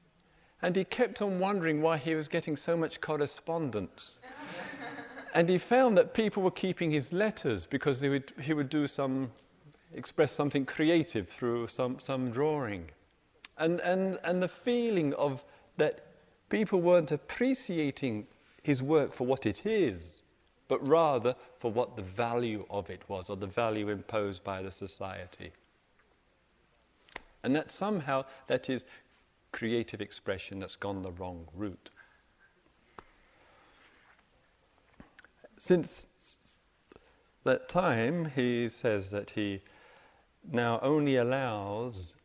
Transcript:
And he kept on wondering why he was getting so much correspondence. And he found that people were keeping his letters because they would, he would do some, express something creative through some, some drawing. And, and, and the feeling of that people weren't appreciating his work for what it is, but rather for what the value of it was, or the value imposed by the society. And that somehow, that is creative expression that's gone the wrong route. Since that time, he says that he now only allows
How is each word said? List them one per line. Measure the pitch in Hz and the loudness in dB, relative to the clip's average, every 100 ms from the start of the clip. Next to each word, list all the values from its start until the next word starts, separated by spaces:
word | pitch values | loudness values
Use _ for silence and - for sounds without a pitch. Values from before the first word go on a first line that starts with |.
| _ _ _ _ _ _ | _ _ _ _ _ _
And | 180 | 0
he | 185 | 0
kept | 190 - 247 - | 0 0 0 0
on | 208 185 | -2 0
wondering | 190 202 160 151 | 0 2 2 4
why | 160 160 | 4 2
he | 143 160 | 0 -2
was | 151 | 0
getting | 175 160 147 | -4 -2 -4
so | - 170 | 0 0
much | 160 - | 0 -4
correspondence. | - 151 143 - - 165 151 107 95 - - - - - - 262 - - 240 - - - - | -4 0 0 -4 -6 -4 -2 -4 -6 -10 -18 -16 -20 -16 -12 -10 -10 -10 -12 -12 -14 -14 -2
And | - 170 | 2 4
he | 185 | 2
found | - 247 262 196 | 4 6 8 8
that | 160 | 6
people | - 220 196 | 4 0 4
were | 185 | 2
keeping | 175 190 175 170 | 2 -2 0 2
his | 147 131 | 2 0
letters | 170 214 - 147 107 | 0 0 0 -2 -2
because | 85 135 151 127 | -2 -2 0 0
they | 139 | 2
would, | 139 131 - | 0 -2 -10
he | 135 | -2
would | 156 135 | -2 0
do | 151 143 | 0 0
some, | - 139 131 131 - _ _ - - _ | 0 -2 -2 -4 -8 _ _ -20 -20 _
express | - - - 151 | -14 -10 2 2
something | - 147 143 131 | 4 0 0 -2
creative | - 156 170 151 110 92 | 2 4 4 4 -2 -4
through | - 123 117 117 | -4 -2 0 -2
some, | - 127 131 | -2 -2 -2
some | - 135 127 | -4 -2 -2
drawing. | 113 147 151 123 101 82 - _ _ _ _ - - | 0 0 0 -2 -4 -8 -16 _ _ _ _ -20 -2
And, | 160 170 | 0 0
and, | - 185 190 185 | 2 0 0 -2
and | - 180 | -2 0
the | 180 | 0
feeling | - - 240 233 202 147 | -2 0 2 2 2 2
of | 139 143 131 - - - - | 2 0 0 -10 -20 -20 0
that | 151 - - - _ _ _ | 0 0 -12 -20 _ _ _
people | 208 220 190 | 0 2 4
weren't | 175 180 156 | 6 6 6
appreciating | 147 - - 247 262 - 170 151 - 135 107 104 - _ - | -2 -4 0 2 2 -2 0 0 0 -2 -2 -6 -18 _ -10
his | - 135 | 0 0
work | 135 156 131 | 4 4 4
for | - 123 | -2 0
what | 131 113 | 2 0
it | 101 | -2
is, | 208 220 156 92 82 - _ _ _ _ _ | 0 2 2 0 -10 -18 _ _ _ _ _
but | 127 | -2
rather | 135 160 165 131 113 127 - - | 4 6 6 4 0 -2 -8 -6
for | 120 | -4
what | 110 120 | -2 -2
the | - | -4
value | 95 92 117 120 120 107 92 | -10 -4 -2 0 -2 -4 -6
of | 101 101 | -6 -6
it | 92 - | -12 -8
was, | 98 90 | -8 -6
or | 101 | -8
the | 98 | -4
value | 92 113 110 104 | 0 0 0 -2
imposed | 104 98 110 101 95 | -4 -2 -2 -2 -4
by | - 95 | -8 -6
the | 95 | -8
society. | 90 98 - 98 95 90 - 90 - _ _ _ _ _ _ _ _ _ _ _ _ _ _ _ - - _ | -10 -12 -8 -10 -10 -14 -14 -16 -16 _ _ _ _ _ _ _ _ _ _ _ _ _ _ _ -20 -20 _
And | - | 0
that | 143 151 | 0 0
somehow, | - 196 214 139 135 - - - | -4 -2 -2 0 -2 -2 -14 -2
that | 131 - | -2 0
is | 127 - - _ _ _ _ _ | -6 -6 -20 _ _ _ _ _
creative | - 113 117 113 104 | -6 -2 -2 -2 -8
expression | 101 - - 98 - 98 | -10 -10 -6 -6 -6 -8
that's | 95 | -10
gone | - 101 98 | -8 -6 -6
the | 95 | -8
wrong | 87 92 87 82 | -8 -10 -10 -14
route. | 82 104 90 - _ - _ _ _ _ _ _ _ _ - - _ _ _ _ - - _ - _ _ _ _ _ _ _ _ _ _ _ - - - _ - - | -8 -8 -8 -18 _ -20 _ _ _ _ _ _ _ _ -20 -20 _ _ _ _ -20 -20 _ -20 _ _ _ _ _ _ _ _ _ _ _ -20 -20 -20 _ -20 -16
Since | - 180 147 - - _ - - - - _ _ _ - _ _ _ _ | 4 4 4 -8 -16 _ -20 -20 -20 -20 _ _ _ -20 _ _ _ _
that | 135 131 - | 2 2 2
time, | 175 180 120 127 175 160 | 0 2 2 2 0 -2
he | 139 123 120 120 | 0 2 2 -2
says | - 123 107 95 | -2 0 0 -2
that | 101 101 | -6 -6
he | - 104 98 - - - - - _ _ _ - | -4 -2 -4 -10 -20 -20 -20 -20 _ _ _ -6
now | 120 120 113 | 0 2 2
only | 135 151 147 131 | 2 2 4 4
allows | 120 135 135 107 98 104 123 110 87 - | 4 2 -2 -4 -4 -4 -6 -8 -14 -18